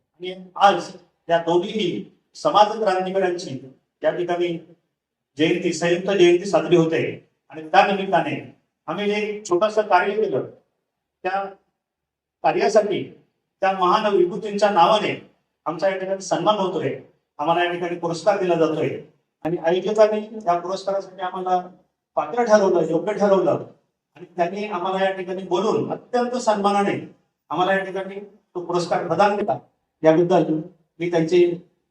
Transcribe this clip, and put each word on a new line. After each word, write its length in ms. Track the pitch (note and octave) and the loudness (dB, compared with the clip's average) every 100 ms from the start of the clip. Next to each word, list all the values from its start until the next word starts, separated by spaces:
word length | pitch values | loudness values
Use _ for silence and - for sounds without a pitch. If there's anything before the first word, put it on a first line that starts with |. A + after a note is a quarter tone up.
| _ _ | _ _
आणि 140 | F3+ F#3 F#3 - | -12 -12 -16 2
आज 340 | G3 F3 - - _ _ - | 2 2 -4 -14 _ _ -2
या 80 | E3+ | 0
दोन्हीही 640 | E3+ F3 D3 G#3 F3 G2+ - _ _ - | 2 0 0 -4 -4 -4 -10 _ _ -4
समाज 420 | G3+ G3 G#3 G#3+ | 2 4 4 2
क्रांतिकारकांची 800 | G3+ F#3 F#3 F#3+ F#3 E3+ D3+ C3 C3+ - _ _ | 0 0 0 0 0 -2 -8 -12 -14 -20 _ _
या 80 | D#3 | -2
ठिकाणी 360 | E3 F3 F3 F3 E3 - - _ _ _ _ _ - | -2 -4 -2 -2 -4 -10 -20 _ _ _ _ _ -2
जयंती, 340 | E3 F3 F3+ | 0 0 -2
संयुक्त 360 | - E3+ F3 G3 | -2 0 0 0
जयंती 360 | G3 F3 F3 G3+ | 4 6 6 2
साजरी 300 | D#3+ E3 E3+ | 0 4 4
होते 260 | D#3+ D#3+ - - - _ _ | 4 0 -2 -6 -16 _ _
आणि 100 | D#3 | -18
त्या 220 | D#3 F#3 G#3 | 0 4 4
निमित्ताने 500 | F#3+ F#3+ E3+ D3 B2+ - - _ _ - | 0 0 0 0 -6 -10 -20 _ _ -10
आम्ही 180 | F3 G#3 | -4 -2
जे 360 | G#3 G#3 G#3 - | -2 -4 -8 -2
छोटंसं 320 | F3 G#3+ G#3+ | 0 2 0
कार्य 320 | G#3 F#3 G3+ | 2 2 2
केलं 320 | G#3 G#3+ C3 A#2+ - _ _ _ _ _ _ | 0 -2 -2 -6 -14 _ _ _ _ _ _
त्या 200 | F#3 G3 G3 G3 _ _ _ _ _ _ _ _ | -6 -4 -6 -12 _ _ _ _ _ _ _ _
कार्यासाठी 600 | D#3+ F3 G#3+ G#3+ G3+ F3+ | 0 2 4 4 2 -2
त्या 680 | - - _ _ _ _ F#3+ | -6 -14 _ _ _ _ -2
महान 420 | F#3+ F3+ G#3+ G#3+ | 0 2 2 2
विभूतींच्या 560 | F#3+ F3 G#3 G#3+ G3+ G#3 | 2 2 -2 -6 0 2
नावाने 440 | G#3 F3 G#3+ - C3+ - _ _ _ D3+ | 4 4 4 0 -6 -12 _ _ _ -8
आमचा 240 | E3 G3 | -2 -2
या 80 | F#3+ | -2
ठिकाणी 240 | F#3 F#3+ | -4 -6
सन्मान 360 | - D#3+ G3+ G#3 | -4 0 0 0
होतोय, 380 | F#3 D3+ - - - _ _ - | -2 -2 -4 -6 -12 _ _ -6
आम्हाला 240 | D3+ E3+ | -2 0
या 80 | F3 | 0
ठिकाणी 260 | F3 F3 E3+ | -2 -6 -6
पुरस्कार 420 | E3+ E3 G#3+ G3 | -6 -2 0 0
दिला 160 | F#3 E3 | 0 2
जातोय 340 | D#3 D#3 - - - _ _ _ D#3+ | 2 0 -4 -6 -12 _ _ _ -6
आणि 120 | E3+ | -2
आयोजकांनी 640 | E3 F#3 G#3 G#3+ G#3+ G#3+ G#3+ A3 F3 | 0 0 0 4 4 2 -6 -6 -2
या 120 | F3 | -2
पुरस्कारासाठी 640 | F3 F#3+ G3 G3 F3+ F#3 | -2 -6 -4 -6 -6 -8
आम्हाला 400 | F3+ F#3 F3+ F3+ F3+ - _ _ _ - | -8 -6 -2 -2 -2 -16 _ _ _ -6
पात्र 260 | D3+ A#3+ | -4 -2
ठरवलं, 460 | A#3 G#3+ F#3+ F3 D#3 | 4 4 6 2 2
योग्य 240 | E3 G3+ | -2 -2
ठरवलं 500 | G3 G3 F#3+ F3 C3+ - - _ _ _ - | 0 2 4 2 -2 -6 -18 _ _ _ -20
आणि 80 | F3 F3 | -16 -4
त्यांनी 300 | F3 G3+ G#3 | -4 -4 -6
आम्हाला 380 | F3+ F#3 F#3+ F#3+ | -6 -4 -2 -2
या 60 | |
ठिकाणी 320 | F#3+ F3+ F#3 | -2 -8 -8
बोलून 480 | F3+ F#3 G#3+ - C3+ | -4 -2 0 0 -2
अत्यंत 440 | - - A#3+ A#3+ A#3+ | -8 -4 -2 -2 -2
सन्मानाने 640 | A3+ G#3 G3+ G3+ G3 - - - _ _ _ | -2 0 2 2 0 -2 -8 -18 _ _ _
आम्हाला 240 | D3+ F#3 | -2 0
या 100 | F#3+ F#3+ | 0 -2
ठिकाणी 340 | F#3 F#3+ G3 | -8 -8 -12
तो 460 | G#3 _ _ F3 E3+ | -16 _ _ -10 -4
पुरस्कार 420 | F3 E3 D3 D3 | -4 -2 -2 -2
प्रदान 300 | E3 G#3 G3+ | 2 2 2
केला. 220 | - - - _ _ _ | -2 -4 -8 _ _ _
याबद्दल 500 | D#3 D#3+ F3 F3+ D#3+ D#3 - - _ _ | 4 6 4 4 2 -2 -6 -16 _ _
मी 100 | F3 | -2
त्यांचे 360 | E3+ D#3+ F3+ F3 E3 - _ _ | 0 2 4 4 2 -10 _ _